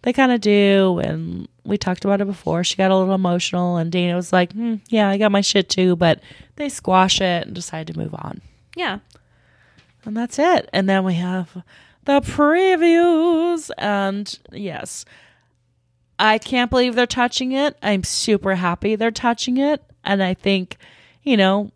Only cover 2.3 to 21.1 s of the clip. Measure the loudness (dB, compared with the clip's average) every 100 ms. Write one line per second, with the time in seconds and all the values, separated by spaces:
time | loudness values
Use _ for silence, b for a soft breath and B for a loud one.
2.3 | -6 -4 -2 -4 0 2 2 2 0 0
3.3 | -2 -2 -2 -2 -2 -2 0 0 -2 0
4.3 | 0 0 -2 -6 -6 -2 2 2 2 2
5.3 | 2 2 0 0 2 2 4 2 2 B
6.3 | B B -8 -8 -6 0 2 4 2 0
7.3 | -2 -4 -12 -10 -10 -8 -8 -8 -8 -12
8.3 | -14 -20 b _ -8 -6 -6 _ _ b
9.3 | b b b b b b _ -10 -6 -6
10.3 | 0 2 2 2 -2 2 2 0 -2 -2
11.3 | -4 -6 -12 -20 b b b 0 0 0
12.3 | 0 2 4 2 4 4 4 4 2 2
13.3 | 0 0 -4 -8 -8 -4 -2 -2 -4 -10
14.3 | -14 -16 -12 -10 -10 -12 -14 -18 b b
15.3 | b b _ _ _ _ _ _ 0 2
16.3 | 2 0 -2 0 2 2 0 -2 0 -2
17.3 | -2 -4 -2 -2 -2 -2 -2 -2 -4 0
18.3 | 0 0 0 -2 -2 -2 0 -2 0 -2
19.3 | -2 -2 0 0 -2 _ _ -2 0 0
20.3 | -2 0 -2 -4 -14 b b b